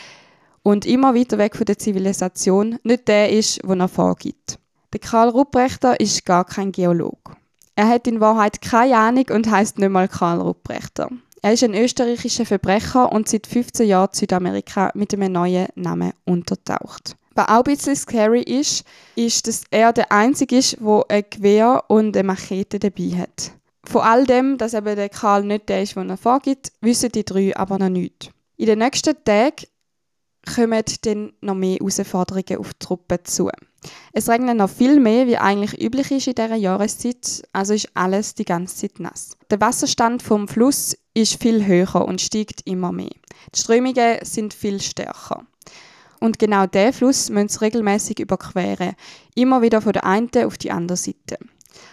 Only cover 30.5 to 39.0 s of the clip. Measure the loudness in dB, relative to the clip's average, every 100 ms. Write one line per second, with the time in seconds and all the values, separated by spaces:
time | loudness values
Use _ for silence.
30.5 | -2 0 0 -2 -6 -4 -4 -6 -10 -6
31.5 | -4 -2 -2 -4 -4 -4 -4 -4 -4 -6
32.5 | -8 -10 -12 -8 -8 -4 -6 -4 -4 -4
33.5 | -6 _ _ -20 -20 -8 -4 0 0 2
34.5 | 0 0 2 4 6 6 4 2 2 2
35.5 | 0 -2 -4 -4 -4 -2 -2 -4 -4 -2
36.5 | -2 0 0 -2 -4 -8 -6 -8 -10 -8
37.5 | -6 -2 -2 -2 -4 -2 0 -4 -6 -4
38.5 | -4 -4 -10 -10 -10